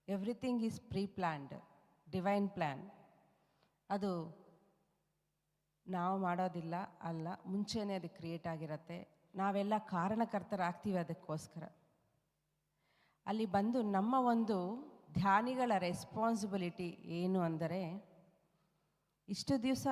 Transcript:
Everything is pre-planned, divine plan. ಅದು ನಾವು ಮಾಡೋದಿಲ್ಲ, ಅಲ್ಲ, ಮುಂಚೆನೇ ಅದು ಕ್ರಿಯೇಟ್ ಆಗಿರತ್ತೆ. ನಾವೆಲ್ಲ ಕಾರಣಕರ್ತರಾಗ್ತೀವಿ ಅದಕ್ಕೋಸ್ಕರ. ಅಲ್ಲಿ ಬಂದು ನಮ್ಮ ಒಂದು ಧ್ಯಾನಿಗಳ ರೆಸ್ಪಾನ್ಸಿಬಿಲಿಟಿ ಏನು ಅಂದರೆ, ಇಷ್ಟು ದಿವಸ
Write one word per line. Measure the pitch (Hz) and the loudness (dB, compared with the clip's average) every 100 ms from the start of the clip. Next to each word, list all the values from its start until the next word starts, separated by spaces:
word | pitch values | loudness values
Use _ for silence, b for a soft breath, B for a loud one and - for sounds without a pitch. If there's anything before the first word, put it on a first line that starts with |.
| - | -6
Everything | 196 196 240 254 247 | -4 -4 -4 -2 0
is | 226 - - | -2 -4 -4
pre-planned, | 196 196 202 180 151 135 143 - - _ _ - | -4 -2 -2 -2 -2 -6 -14 -16 -20 _ _ -6
divine | 185 180 202 202 | -2 2 2 2
plan. | - 156 135 190 - - _ _ b b b b _ - | 0 -2 -2 -10 -18 -20 _ _ b b b b _ -6
ಅದು | 202 196 175 160 156 - - _ _ _ _ _ _ _ _ _ _ _ _ - | -2 0 -2 -4 -10 -20 -20 _ _ _ _ _ _ _ _ _ _ _ _ -6
ನಾವು | 185 175 196 | -2 0 0
ಮಾಡೋದಿಲ್ಲ, | 185 175 185 170 165 170 - - | 2 2 0 -2 -4 -6 -6 -8
ಅಲ್ಲ, | 165 165 160 196 185 | -6 -4 -6 -8 -4
ಮುಂಚೆನೇ | 196 202 226 202 | -4 -2 -2 -2
ಅದು | 190 170 | -4 -6
ಕ್ರಿಯೇಟ್ | - 165 165 170 | -8 -8 -6 -4
ಆಗಿರತ್ತೆ. | 160 156 151 - 175 - _ _ | -4 -6 -8 -8 -12 -14 _ _
ನಾವೆಲ್ಲ | 190 196 202 202 214 | -2 0 2 2 0
ಕಾರಣಕರ್ತರಾಗ್ತೀವಿ | 208 185 180 220 226 202 - 196 175 180 214 185 | 0 0 2 2 0 -2 -2 0 0 0 -2 0
ಅದಕ್ಕೋಸ್ಕರ. | 170 165 - 156 - 160 - - _ _ _ _ _ _ _ _ _ b b b b b - | -2 -6 -6 -6 -6 -12 -14 -16 _ _ _ _ _ _ _ _ _ b b b b b -4
ಅಲ್ಲಿ | 214 220 | -2 2
ಬಂದು | 196 208 247 | 4 4 2
ನಮ್ಮ | 214 196 214 | 2 4 4
ಒಂದು | 262 247 233 226 220 180 233 294 - - | 6 6 4 4 2 0 -4 -10 -18 -6
ಧ್ಯಾನಿಗಳ | 160 196 196 240 254 247 202 | 2 6 6 4 2 2 4
ರೆಸ್ಪಾನ್ಸಿಬಿಲಿಟಿ | 180 165 - - 226 226 202 196 175 170 175 - | 2 -2 -6 0 2 2 0 -2 -2 -2 -6 -8
ಏನು | - 165 180 190 | -6 -2 2 2
ಅಂದರೆ, | 170 160 160 180 170 190 - - - _ _ _ _ _ _ _ _ _ - | 2 0 -2 -2 -4 -8 -12 -20 -20 _ _ _ _ _ _ _ _ _ -10
ಇಷ್ಟು | 196 - 277 | -6 0 0
ದಿವಸ | 247 262 277 | 2 0 2